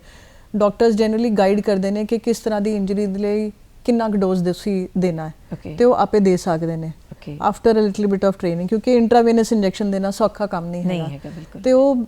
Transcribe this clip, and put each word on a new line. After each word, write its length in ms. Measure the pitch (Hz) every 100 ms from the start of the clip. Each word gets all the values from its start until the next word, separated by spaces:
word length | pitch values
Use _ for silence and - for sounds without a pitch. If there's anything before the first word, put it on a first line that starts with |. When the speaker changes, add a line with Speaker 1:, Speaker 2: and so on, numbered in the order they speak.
| - - - - - 208
Speaker 1:
ਡਾਕਟਰਸ 400 | 208 202 233 214
generally 420 | 220 220 240 208
ਗਾਈਡ 240 | 196 208
ਕਰਦੇ 300 | 214 196 196
ਨੇ 140 | 208 214
ਕਿ 120 | 226
ਕਿਸ 220 | 240 220
ਤਰ੍ਹਾਂ 220 | 220 208
ਦੀ 140 | 214 208
ਇੰਜਰੀ 300 | 190 202 208
ਦੇ 140 | 196
ਲਈ 320 | 208 214 214 - - - -
ਕਿੰਨਾ 240 | 233 220
ਕੁ 80 | 208
ਡੋਜ਼ 260 | 190 185
ਤੁਸੀਂ 440 | 175 175 214 190 180 185
ਦੇਣਾ 300 | 180 160 156
ਹੈ, 60 | - -
Speaker 2:
ਓਕੇ। 220 | - 180 156
Speaker 1:
ਤੇ 80 |
ਉਹ 100 | 240
ਆਪੇ 260 | - 202 214
ਦੇ 180 | 190 180
ਸਕਦੇ 400 | 190 160 165 165
ਨੇ। 100 | 165
Speaker 2:
ਓਕੇ। 500 | - - - - 147 190
Speaker 1:
After 280 | 202 233 220
a 100 | 208
little 180 | 196 208
bit 240 | 196 196
of 40 |
training, 340 | 185 180 170 180
ਕਿਉਂਕਿ 280 | 220 254 247
ਇੰਟਰਾਵੈਨਸ 580 | 226 240 233 233 220
ਇੰਜੈਕਸ਼ਨ 380 | 226 190 - 202
ਦੇਣਾ 200 | 196 196
ਸੌਖਾ 340 | 196 208 208 202
ਕੰਮ 200 | 180 170
ਨਹੀਂ 200 | 175 180
Speaker 2:
ਨਹੀਂ 140 | 175
Speaker 1:
ਹੈਗਾ। 100 | 151
Speaker 2:
ਹੈਗਾ, 200 | 139 147
ਬਿਲਕੁਲ। 320 | 160 156 180
Speaker 1:
ਤੇ 100 | 254
ਉਹ 340 | 254 277 254